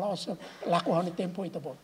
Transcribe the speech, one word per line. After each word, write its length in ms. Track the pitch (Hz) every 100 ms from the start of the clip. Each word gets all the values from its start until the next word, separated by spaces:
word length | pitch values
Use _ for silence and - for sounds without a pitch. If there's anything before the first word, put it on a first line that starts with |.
| 202 180 - 180 - - -
lá, 140 | 170
com 100 | -
o 200 | 170 180
tempo, 380 | 170 180 185 175
tá 100 | 165
bom. 160 | 143 131